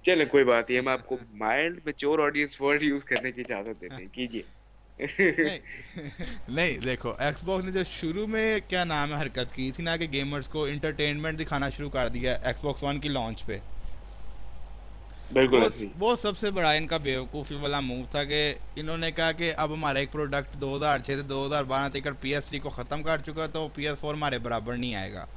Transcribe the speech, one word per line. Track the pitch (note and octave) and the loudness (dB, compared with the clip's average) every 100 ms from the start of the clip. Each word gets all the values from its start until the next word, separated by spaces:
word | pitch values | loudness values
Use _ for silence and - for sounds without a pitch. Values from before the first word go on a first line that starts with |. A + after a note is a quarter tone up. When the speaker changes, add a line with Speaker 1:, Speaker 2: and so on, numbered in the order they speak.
| - | 6
Speaker 1:
चलें, | F3+ C#3 | 6 8
कोई | C#3+ | 8
बात | B2 A#2 A2+ | 8 6 6
नहीं, | B2 | 2
हम | C3 | 4
आपको | C3 - B2+ | 0 0 -6
Speaker 2:
<laughs> | A2+ G#2+ | -6 -2
Speaker 1:
mild, | A2 B2+ E3 F3 D#3 | 2 4 2 -2 -8
mature | C#3+ C#3+ D#3 | -2 2 4
audience | D3 D3 C#3+ - | 4 2 -2 0
word | C#3 D3 | 2 4
use | D3+ C#3 C#3 | 4 0 0
करने | C3 C3 | 0 0
की | B2+ | -6
इजाज़त | B2 G#2+ G#2+ | -4 -4 -4
देते | G#2+ F2+ C3 | -8 -10 -12
हैं, | F#2+ | -12
कीजिए। | B2 B2 A2+ - - - - - - | -6 -4 -6 -8 -18 -20 -20 -20 -8
<laughs> | D3 - F#3 E3+ | -6 4 4 6
Speaker 2:
नहीं, | D3+ E3+ - - - F3+ C#3+ - D#3+ A3+ - | 0 0 -10 -14 -12 -12 -12 -8 -6 -6 -4
<laughs> | C3+ | 0
नहीं, | F3 C3 | 0 0
देखो, | B2+ B2 B2 - | -2 -2 -2 0
Xbox | C#3+ D3 E3 F#3+ F#3 | -2 0 -2 0 0
ने | |
जो | F#3 | -2
शुरू | F3+ - E3 F3 G#3+ | -2 -4 -4 -2 -2
में, | A3 A3 G#3+ | 2 2 2
क्या | - F#3 | 0 0
नाम | E3+ D3+ D3 | 2 0 0
है, | D3 | 0
हरकत | C#3 B2+ B2 - | -2 -2 -4 -2
की | C3 | -4
थी | C3 | -2
ना | E3 E3 | -2 -2
कि | E3 | 0
gamers | C#3 C#3 C#3+ C3+ | 0 0 -2 -4
को | D#3 C#3+ | -2 -2
entertainment | D3 D#3 D3 D3 D3 D#3+ D#3 | -2 -4 0 0 0 -2 -4
दिखाना | D#3+ C#3 C3+ | -2 0 0
शुरू | - C#3+ | -2 -4
कर | C3 A#2+ | 0 0
दिया | A#2+ B2 A#2+ | 2 2 2
Xbox | B2+ A#2+ D3 C3+ | 0 0 -2 -2
One | C#3+ C#3+ | -2 -2
की | D3 | 0
लॉन्च | C3+ A2+ A2+ | 0 -2 -4
पे। | - G2+ - - - - - - - - - - - - - - - - - | -4 -4 -4 -4 -4 -6 -8 -8 -6 -4 -6 -6 -8 -10 -12 -14 -12 -12 0
Speaker 1:
बिल्कुल | C3 C3 B2+ | 6 8 8
Speaker 2:
वो, | A2 | 6
Speaker 1:
ऐसे | A2+ | 2
ही। | G2+ D3+ | -8 0
Speaker 2:
वो | G#3+ A#3+ | 2 2
सबसे | G#3 F#3 G#3 | 0 0 -2
बड़ा | G3 D#3+ | 2 4
इनका | D3+ D#3 D#3+ | 4 2 0
बेवकूफ़ी | C#3+ C3 B2+ D3+ C#3 C#3+ | 0 -2 -2 -8 -6 -4
वाला | C#3+ C#3+ | -2 0
move | C3 B2 B2 D3 | -2 -4 -4 -2
था | |
कि | C#3+ D3 D3+ C#3 - - | 0 2 2 0 -6 -6
इन्होंने | D#3 E3 E3 | -4 -2 -2
कहा | E3 E3 | 2 0
कि | D#3+ E3+ | 2 -2
अब | D#3 D3+ | 0 -2
हमारा | D#3 D3 C3+ | 0 0 0
एक | C#3 | 0
product | D3+ D3 C#3+ C3 C#3+ | -2 0 -2 -4 -6
दो | C#3 C#3 | -4 0
हज़ार | D3+ C#3 | 2 2
छह | B2+ C#3 | 0 -4
से | |
दो | C#3 C3+ C#3 | -2 -2 0
हज़ार | D3 | 0
बारह | C3+ C3+ C#3 | 2 0 0
तक | C#3 D3 C3+ | -2 -4 -4
पी | C3+ | -2
एस | C#3+ - | -2 -2
थ्री | C#3+ | -6
को | C#3 | -6
ख़त्म | C3 B2 D3 | -8 -6 -2
कर | D#3 D#3+ | 0 0
चुका, | D3+ D3+ D#3+ | -2 -4 -4
तो | D#3+ D#3 | -2 -4
पी | - D3+ | -4 -4
एस | C#3+ | -2
फ़ोर | D3+ D3+ | -4 0
हमारे | D3 B2 | 0 0
बराबर | A#2 A#2 G#2+ A#2+ | 0 -2 -2 -2
नहीं | B2 G#2 | -2 -4
आएगा। | F#2+ G2 E2 | -6 -8 -10